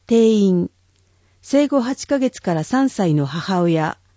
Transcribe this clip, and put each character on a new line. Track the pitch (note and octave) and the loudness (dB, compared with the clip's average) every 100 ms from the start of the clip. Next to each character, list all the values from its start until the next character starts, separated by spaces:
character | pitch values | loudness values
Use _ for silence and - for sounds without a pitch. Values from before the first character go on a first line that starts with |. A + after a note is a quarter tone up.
| - | 0
定 | A3+ A3 | 2 4
員、 | A3 G3 F3+ F3 _ _ _ _ _ _ _ | 4 2 2 -2 _ _ _ _ _ _ _
生 | - C#4 C#4+ | -2 0 2
後 | C#4+ | 0
八 | A#3+ C4+ - | -2 -6 -4
ヶ | C#4+ | -2
月 | B3+ - | -2 -4
か | - | -4
ら | D#3+ | -4
三 | D#3 B3+ C4+ | -2 -2 -2
歳 | - F#3 | -2 0
の | D3+ C#3 | 0 -2
母 | D#3+ D#3 F#3 | -6 -4 -2
親、 | F3 D#3+ D#3 - _ | 0 0 -4 -8 _